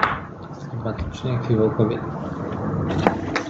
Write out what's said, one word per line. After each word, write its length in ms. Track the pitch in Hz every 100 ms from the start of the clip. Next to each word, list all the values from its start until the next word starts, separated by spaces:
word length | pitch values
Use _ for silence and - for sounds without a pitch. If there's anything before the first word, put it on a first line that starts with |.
| - - - - - - -
Sympatycznie 680 | 113 110 104 - - 131 123 -
kiwał 240 | 110 110
kobieta. 320 | - 107 117 - - - - - - 101 - - - - - - -